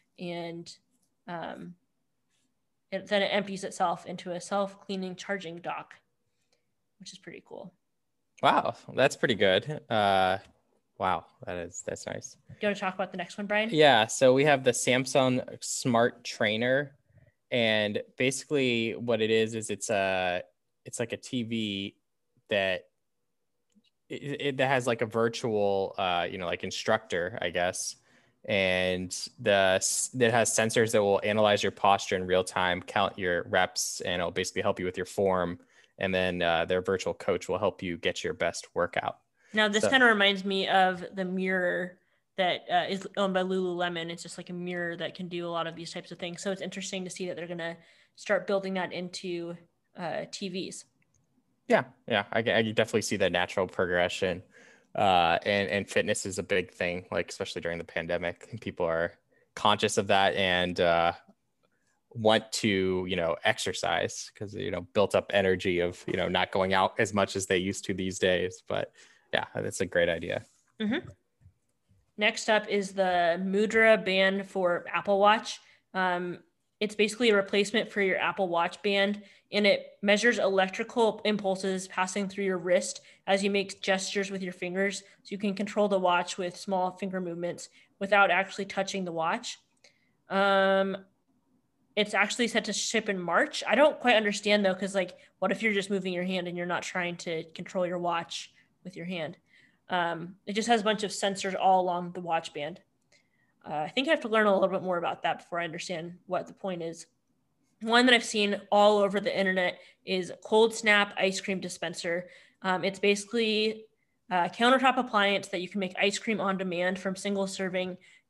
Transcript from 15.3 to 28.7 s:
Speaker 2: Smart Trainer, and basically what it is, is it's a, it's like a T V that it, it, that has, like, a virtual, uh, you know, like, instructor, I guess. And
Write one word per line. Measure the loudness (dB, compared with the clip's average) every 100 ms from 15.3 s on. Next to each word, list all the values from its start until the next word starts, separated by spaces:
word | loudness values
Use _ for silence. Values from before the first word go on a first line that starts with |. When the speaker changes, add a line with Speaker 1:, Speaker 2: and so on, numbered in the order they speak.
| 2 -4 -10
Speaker 2:
Smart | -8 -4 2 4 4 0
Trainer, | -10 -2 0 0 0 0 -2 -10 _ _ _ _ _
and | 0 2 2 0 -2 -6 0
basically | 0 0 -2 0 2 0 -2 -4
what | -2 0
it | 2
is, | 2 2 -2
is | -6
it's | -6 -2
a, | 0 2 0 0 -2 -6 _ _ _ -14
it's | -8
like | -6
a | -8
T | -6 -6
V | -4 -4 -4 -4 -6 -12 _ _ _ _ _
that | 0 2 -2 -6 _ _ _ _ _ _ _ _ _ _ _ _
it, | -12 -10 -6
it, | -4 0
that | 2
has, | 2 2
like, | 0
a | 0
virtual, | 0 0 0 -2 0 2 2 -2 -2
uh, | 0 0 -2
you | -4
know, | -4
like, | -4
instructor, | -6 -4 0 0 0 -4 -4 -4
I | -4
guess. | 0 0 -2 -8 -12 _ _ _ _ -2
And | 2 2